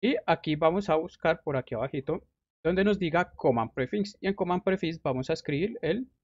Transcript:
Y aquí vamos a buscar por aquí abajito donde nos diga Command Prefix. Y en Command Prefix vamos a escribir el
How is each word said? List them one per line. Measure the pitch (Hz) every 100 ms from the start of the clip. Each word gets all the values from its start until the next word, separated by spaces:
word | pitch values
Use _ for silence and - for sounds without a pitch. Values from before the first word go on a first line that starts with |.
Y | 220 285 -
aquí | 165 - 151
vamos | 160 180 202
a | 156
buscar | 160 - 170 165
por | - 135
aquí | - 113
abajito | 117 147 - 160 _ _ _ _
donde | 160 180
nos | 202 202
diga | 175 160 180 -
Command | 151 120 113
Prefix. | - 127 208 202 -
Y | 190
en |
Command | 202 170 180
Prefix | - 190 170 165
vamos | 147 127 131
a |
escribir | 160 - 147 185 381
el | 160 196 262 _